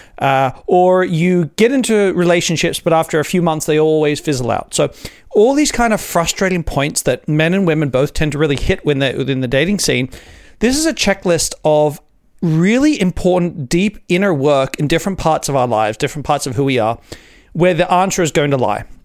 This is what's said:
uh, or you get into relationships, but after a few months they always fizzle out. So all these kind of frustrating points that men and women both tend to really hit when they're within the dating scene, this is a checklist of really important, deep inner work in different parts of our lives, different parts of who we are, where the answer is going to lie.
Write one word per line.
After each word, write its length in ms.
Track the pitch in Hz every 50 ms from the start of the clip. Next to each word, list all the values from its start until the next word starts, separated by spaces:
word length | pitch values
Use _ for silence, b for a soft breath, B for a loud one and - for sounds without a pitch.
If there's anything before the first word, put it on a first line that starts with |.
| B B B -
uh, 320 | - 135 135 135 135 131 - - -
or 380 | - 175 180 180 180 185 185 180
you 480 | 190 180 156 170 180 180 175 170 147 - -
get 160 | 214 240 277
into 400 | 269 247 - 226 208 202 185 175
relationships, 640 | 175 180 170 170 175 170 - 170 147 - 165 - -
but 140 | - 175 165
after 260 | 160 160 - - 156
a 60 | 143
few 160 | - - 180
months 240 | 175 170 156 156 -
they 120 | - 151 151
always 440 | 156 156 156 156 151 147 147 143
fizzle 280 | - 160 147 123 127 117
out. 240 | 101 - - - -
So 180 | - 147 139 B B B B B B B - -
all 180 | 208 208 247 277
these 180 | 285 302 -
kind 220 | - - 240 233 214
of 60 | 190
frustrating 640 | - - - 175 165 160 - - 202 185 185 180 160
points 380 | - - 147 139 151 - -
that 260 | - - 127 - - -
men 260 | 151 151 156 165 180
and 140 | 196 190 165
women 220 | 156 151 156 139
both 240 | 120 127 139 147 -
tend 180 | - 160 151
to 60 | 139 143
really 180 | 156 151 143
hit 280 | 127 - - 190 - -
when 140 | 156 143 135
they're 180 | 139 131 - -
within 240 | 135 127 139 131
the 80 | 131 120
dating 280 | 127 135 156 180 208 180
scene, 320 | - - 135 123 127 127 B B B B B B B B B -
this 180 | 208 240 262 294
is 80 | 311
a 80 | 330 294
checklist 600 | - - 202 196 - - 185 170 151 - - - - -
of 360 | 156 151 151 151 151 143 - - _ _ _ _ _ _ -
really 580 | - 170 156 160 170 196 220 254 277 311 302 202
important, 680 | 196 180 170 - - 185 180 180 175 175 - - 139 120
deep 320 | - 170 196 220 - - - -
inner 260 | 170 175 202 202 175
work 460 | 139 135 151 147 135 135 135 - -
in 80 | 156 135
different 320 | 165 160 - 202 190 -
parts 300 | - 165 156 147 - -
of 60 | 139
our 120 | 135 127 123
lives, 300 | 113 107 110 107 107 -
different 280 | - 135 - 151 131
parts 220 | - 147 143 - 139
of 80 | 120
who 80 | 107 143
we 160 | 139 131 120
are, 180 | 107 110 117 B B B B B B B B B B B
where 220 | - 160 170 180 180
the 180 | 156 175 -
answer 320 | 185 180 190 190 - - 175
is 80 | 151
going 180 | - 165 147 147
to 80 | 143 131
lie. 280 | 120 101 104 - - - - - -